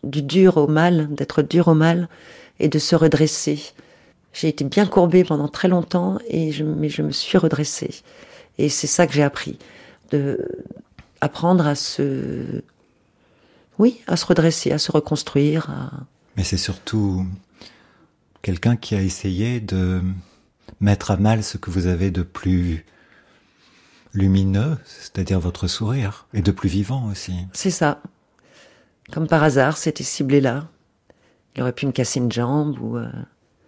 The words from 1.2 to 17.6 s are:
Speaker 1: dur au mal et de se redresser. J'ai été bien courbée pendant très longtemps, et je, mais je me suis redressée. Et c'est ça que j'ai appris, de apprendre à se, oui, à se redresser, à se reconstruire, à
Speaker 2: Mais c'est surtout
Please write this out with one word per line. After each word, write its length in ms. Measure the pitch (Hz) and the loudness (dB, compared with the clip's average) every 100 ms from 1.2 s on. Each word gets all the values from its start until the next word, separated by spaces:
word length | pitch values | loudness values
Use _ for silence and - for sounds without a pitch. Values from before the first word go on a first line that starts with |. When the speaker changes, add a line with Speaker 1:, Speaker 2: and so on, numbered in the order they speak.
| 143 - | -2 -2
Speaker 1:
dur 260 | 147 175 170 | 2 4 6
au 60 | |
mal 340 | 160 160 170 175 - - - - _ | 6 4 2 -2 -10 -20 -20 -20 _
et 100 | 151 | 0
de 100 | 156 | 0
se 160 | - 165 | 2 4
redresser. 680 | 160 147 156 - - 147 - - - _ _ _ _ | 4 4 2 0 -4 -4 -8 -20 -20 _ _ _ _
J'ai 160 | - 160 | -4 -4
été 140 | 151 139 | -2 -2
bien 200 | 196 202 | 0 2
courbée 380 | 196 175 180 | 4 6 6
pendant 240 | 180 151 147 | 4 0 -2
très 200 | - 185 | 0 2
longtemps, 500 | 180 160 180 180 190 - | 2 0 -2 -2 -4 -4
et 240 | 165 160 | -2 -2
je, 120 | 147 | -2
mais 260 | 156 151 151 | -4 -2 -4
je 120 | 147 | -2
me 100 | 151 | -4
suis 260 | 147 - 190 | -4 0 2
redressée. 640 | 165 - 147 - - - _ - - - - - | 2 0 -4 -6 -8 -12 _ -20 -20 -20 -20 -2
Et 120 | 147 | -2
c'est 180 | - 147 | -2 -2
ça 200 | - 170 | 2 2
que 60 | |
j'ai 100 | 139 | 4
appris, 340 | 143 - - - - - - - _ | 0 0 -10 -12 -16 -20 -20 -20 _
de 340 | 147 139 - - - - - - - - _ | -2 -2 -4 -6 -10 -14 -20 -20 -20 -20 _
apprendre 440 | 147 - 170 180 151 | -6 0 2 4 2
à 80 | 143 | 0
se, 840 | - - 143 135 135 - - - - _ _ _ _ _ _ _ _ _ _ - | -6 -4 -4 -4 -6 -8 -8 -10 -10 _ _ _ _ _ _ _ _ _ _ 2
oui, 240 | 226 240 - | 2 2 -4
à 100 | 170 | -4
se 80 | - | 2
redresser, 460 | 175 165 160 - | 4 4 2 -2
à 60 | 147 | -2
se 140 | - | 0
reconstruire, 800 | 151 147 147 - 139 147 160 151 | 0 0 -4 0 0 2 0 -4
à 220 | 143 131 135 131 _ _ - | -8 -10 -12 -16 _ _ -4
Speaker 2:
Mais 60 | |
c'est 140 | 90 95 | -2 -2
surtout 680 | - 95 - 110 101 92 92 95 _ _ | -4 -8 -4 -2 0 0 -4 -8 _ _